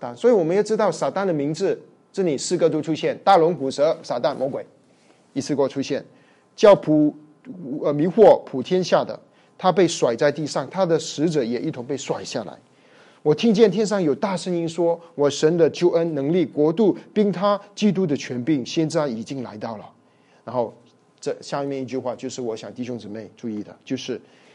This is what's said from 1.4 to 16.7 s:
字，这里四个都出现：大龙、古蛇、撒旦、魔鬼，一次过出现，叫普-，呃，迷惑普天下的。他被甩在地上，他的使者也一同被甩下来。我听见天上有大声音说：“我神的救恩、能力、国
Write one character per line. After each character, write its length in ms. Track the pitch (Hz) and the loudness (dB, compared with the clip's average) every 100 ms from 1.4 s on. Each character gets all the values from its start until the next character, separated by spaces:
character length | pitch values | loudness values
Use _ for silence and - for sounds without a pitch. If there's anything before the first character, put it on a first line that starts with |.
| 143 | -2
字， 260 | 160 190 127 - _ _ | -2 -2 -4 -8 _ _
这 120 | - | -4
里 120 | 180 131 | -2 -2
四 220 | - 180 | -2 0
个 100 | 165 | 2
都 140 | 151 | 0
出 140 | 151 156 | -4 -2
现： 200 | 156 110 | -4 -2
大 140 | - 190 | 4 6
龙、 180 | 151 135 | 4 0
古 140 | 135 | -4
蛇、 260 | 131 151 - | 0 0 0
撒 180 | - 123 | -4 -2
旦、 140 | 147 | -2
魔 160 | 123 135 | -2 -4
鬼， 160 | 117 98 _ _ _ _ _ _ | -6 -12 _ _ _ _ _ _
一 60 | 139 | -8
次 160 | 127 143 | -4 0
过 140 | 135 | 0
出 100 | 139 | -2
现， 240 | 131 127 - _ _ _ _ - | -4 -6 -8 _ _ _ _ 4
叫 200 | 214 196 | 8 8
普-， 400 | 156 151 147 - - _ - 180 175 190 | 6 4 4 0 -18 _ -18 -14 -10 -6
呃， 100 | 165 | -2
迷 140 | 147 175 | 0 2
惑 340 | 202 190 127 - | 8 8 8 2
普 180 | 202 | -8
天 200 | - 185 | -2 -2
下 220 | 175 170 120 | 2 0 0
的。 140 | 107 _ _ _ - | -8 _ _ _ -2
他 120 | 185 | 0
被 160 | 175 170 | 4 2
甩 280 | - 139 117 | 2 -2 2
在 160 | 151 | 0
地 160 | - 147 | 0 -4
上， 200 | 175 135 | -6 -6
他 120 | 180 | -2
的 140 | 180 160 | 0 0
使 320 | - - 160 | -2 -2 0
者 140 | 151 | 0
也 180 | 113 120 | -2 -4
一 80 | 151 | -6
同 160 | 135 120 | -8 -8
被 100 | 135 | -8
甩 280 | - 123 | -6 -8
下 200 | - 127 92 | -8 -10 -10
来。 120 | 60 _ _ _ _ - _ | -14 _ _ _ _ -20 _
我 120 | 151 | -2
听 200 | - 233 | 2 2
见 180 | 202 220 | 4 4
天 160 | 185 202 | 4 -2
上 160 | 208 | 0
有 100 | 160 | 0
大 220 | 131 202 180 | -2 -2 -4
声 180 | 190 | -4
音 140 | 175 165 | -4 -4
说 320 | 165 170 170 - - | -2 0 -2 -6 -2
：“我 140 | 143 | 0
神 280 | 139 156 175 | 2 2 4
的 120 | 151 | 2
救 200 | - 175 | 4 2
恩、 220 | 170 170 | 2 -2
能 200 | 151 139 | -2 0
力、 120 | 180 147 | 0 0
国 280 | 147 151 | 2 2